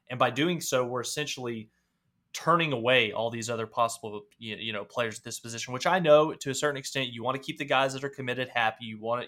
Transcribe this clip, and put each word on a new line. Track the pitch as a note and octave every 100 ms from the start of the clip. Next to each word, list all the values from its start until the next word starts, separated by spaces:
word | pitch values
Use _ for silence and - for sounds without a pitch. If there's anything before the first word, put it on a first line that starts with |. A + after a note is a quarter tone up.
| -
And | B2
by | B2
doing | A#2+ E3 E3+
so, | - C3
we're | B2 B2
essentially | A#2 - D3 - B2 A#2 G#2+ _ _ _ _ _ _
turning | - - E3 D#3+
away | B2+ A#2 B2+ A2
all | G2+ A#2
these | A#2 A2+
other | A2+ A2
possible, | B2 A#2 - A2+ G#2 - -
you, | A2+ G2+
you | A2
know, | G#2+
players | G2+ - A#2 G#2
at |
this | A#2+ A2
position, | A#2 A#2 -
which | B2 F3
I | F#3
know | D#3+ D3+ D#3
to | - C#3
a |
certain | C3+ D3 C#3
extent, | - C#3 B2+
you | A2+
wanna | A#2 C3+
keep | C#3+ D3+
the |
guys | C#3+ C3 C3+
that | C3
are | C#3
committed | C#3 B2+ B2 B2+
happy. | A#2+ A2 -
You | A#2 G#2+
wanna, | A2 A#2+